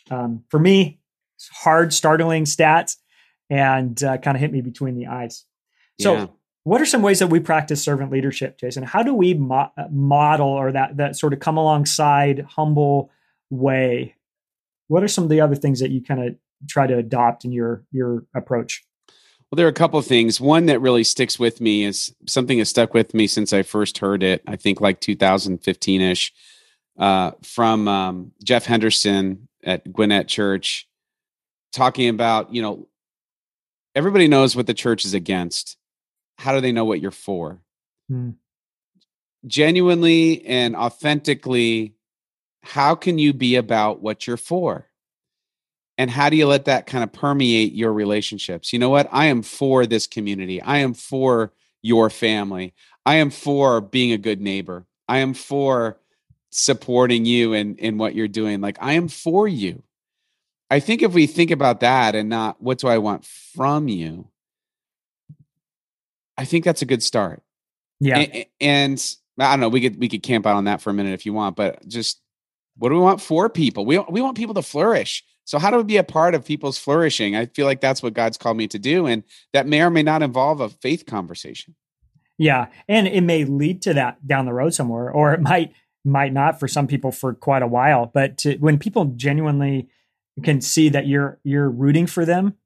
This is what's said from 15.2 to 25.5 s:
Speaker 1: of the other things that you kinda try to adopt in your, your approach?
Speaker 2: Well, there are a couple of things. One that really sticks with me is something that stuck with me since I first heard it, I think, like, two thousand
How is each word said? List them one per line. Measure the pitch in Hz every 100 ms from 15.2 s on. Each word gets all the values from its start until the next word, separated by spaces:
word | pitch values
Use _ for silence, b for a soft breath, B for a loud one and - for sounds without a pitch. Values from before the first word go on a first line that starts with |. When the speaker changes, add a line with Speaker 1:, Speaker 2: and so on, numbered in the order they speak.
Speaker 1:
of | 165
the | 156
other | 151 139
things | 143 127
that | 131
you | 131
kinda | 127 131 123 - _ _ 143
try | 143 131
to | 123
adopt | 113 127 120 120
in | 123
your, | 120 117 110 _
your | 131 123 120 - 127
approach? | - 120 - - _ _ _ b b b b
Speaker 2:
Well, | 147
there | 165
are |
a |
couple | 139 165 156
of | -
things. | 120 113 110
One | 139 165 165
that | 123
really | 131 120
sticks | 110 - 120 -
with | 117 -
me | 110 104 101
is | 95 - _ -
something | 139 123 120
that | 110
stuck | - 113
with | 117 110 110
me | 104
since | 110 101
I | 101
first | 95 107 101 -
heard | 98 98
it, | 92 101 -
I | 98
think, | 101 95
like, | 101 92
two | - 98
thousand | 95 95 98